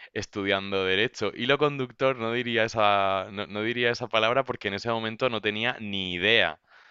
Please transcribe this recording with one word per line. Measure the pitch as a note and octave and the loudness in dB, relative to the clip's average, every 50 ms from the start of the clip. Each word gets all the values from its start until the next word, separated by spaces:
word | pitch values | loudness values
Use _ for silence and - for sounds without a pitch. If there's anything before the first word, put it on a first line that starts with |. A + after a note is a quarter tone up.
| - - - | -20 -10 -8
estudiando | A2 G2 - - G#2 G2 G2 G2 G2 G2 G2 G2 F#2+ F#2+ | -8 -8 -6 -6 -4 0 0 0 0 -2 -2 -2 0 0
Derecho. | F#2 F#2 F#2+ A2 B2 - - A2 G2+ - | 2 2 2 2 0 -2 -4 -4 -4 -4
Hilo | - A#2+ B2+ C#3 C#3+ | -2 0 0 2 2
conductor, | D3+ D3 C#3+ C#3 C3 B2 A#2 - C3+ C3+ C3 | 2 0 0 -2 -6 -8 -4 -2 0 0 0
no | B2 A2+ A2+ | 0 -2 -2
diría | A#2 B2 A#2+ A#2+ A#2 A2+ A2 | -2 -2 -2 0 0 0 0
esa, | A2+ - A2+ G#2+ G#2 G2+ G2+ G2 F#2+ G2 F#2+ F#2+ G#2 | 0 2 4 4 4 6 4 4 2 2 0 -2 -4
no, | G2 G2+ G2+ - | -6 -8 -8 -6
no | G2 G#2 G#2+ | -6 -4 -4
diría | A2+ A#2+ A#2+ A#2+ A#2+ | -2 -2 0 0 0
esa | A#2+ A#2 B2+ G#2+ | 0 0 -2 0
palabra | - A2 G#2+ A2+ B2 C3+ C3 | 2 4 4 4 4 2 0
porque | B2+ A#2+ - - G#2 | 0 -4 -6 -4 -4
en | G2 | -4
ese | G2 - A#2+ | -4 -2 -4
momento | A#2 A2+ A2+ A2 A2+ A2 C3+ B2+ | -2 -2 -2 -4 -4 -2 -2 -2
no | A#2 G#2+ | -2 -2
tenía | G#2 G#2+ G#2 G#2+ A2+ B2 B2+ - | -2 -2 -2 -2 -2 -4 -4 -4
ni | A2 G#2 G2 F#2+ F#2+ F2+ F2+ | -8 -6 -6 -4 -4 -4 -2
idea | F2 F2 G#2 A2+ A2+ F#2+ E2 D2+ - _ _ - - - - | 0 2 4 6 6 4 2 0 -6 _ _ -20 -20 -20 -20